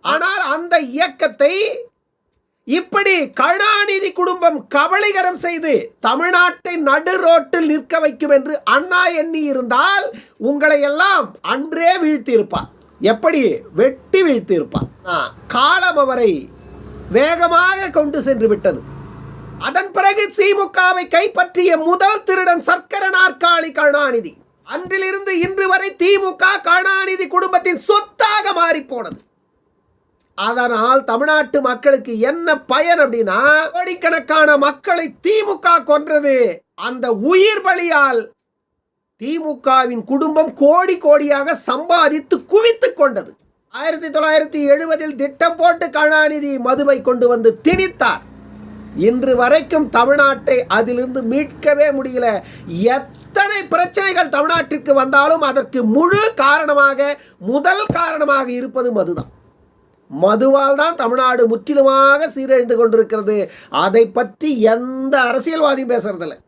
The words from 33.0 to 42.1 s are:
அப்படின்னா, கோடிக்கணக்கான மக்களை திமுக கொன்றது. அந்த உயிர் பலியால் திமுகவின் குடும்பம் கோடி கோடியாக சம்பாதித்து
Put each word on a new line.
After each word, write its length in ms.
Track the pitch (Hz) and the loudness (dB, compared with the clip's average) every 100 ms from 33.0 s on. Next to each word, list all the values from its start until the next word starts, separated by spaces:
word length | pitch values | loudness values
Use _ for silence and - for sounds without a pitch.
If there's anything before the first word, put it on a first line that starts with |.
அப்படின்னா, 340 | 277 233 214 196 277 302 320 | 2 0 -2 2 2 2 0
கோடிக்கணக்கான 840 | 349 359 359 330 330 - 311 302 285 | -6 -6 -4 -2 -2 0 2 4 4
மக்களை 420 | 285 285 - 349 320 - 349 | 2 -2 -2 -2 -4 -6 0
திமுக 500 | 427 427 392 349 339 269 | 0 -2 -2 2 2 2
கொன்றது. 460 | 294 302 302 285 262 226 165 _ - 226 | 0 2 0 2 2 0 -2 _ -12 -10
அந்த 180 | 254 247 220 254 | -6 -4 -2 2
உயிர் 340 | 370 403 415 370 | 4 4 2 -2
பலியால் 560 | 359 339 302 277 240 220 _ _ _ _ _ _ _ _ _ | -2 0 2 2 0 -6 _ _ _ _ _ _ _ _ _
திமுகவின் 840 | 247 320 311 254 277 262 247 240 | -8 -6 -6 -4 0 2 0 -4
குடும்பம் 480 | - 269 311 311 311 - | -4 -2 0 0 0 2
கோடி 340 | 285 339 381 359 | 4 4 2 0
கோடியாக 560 | 302 294 285 277 285 311 - | 4 4 2 -2 -2 -4 -4
சம்பாதித்து 720 | 262 339 339 302 | -6 0 2 2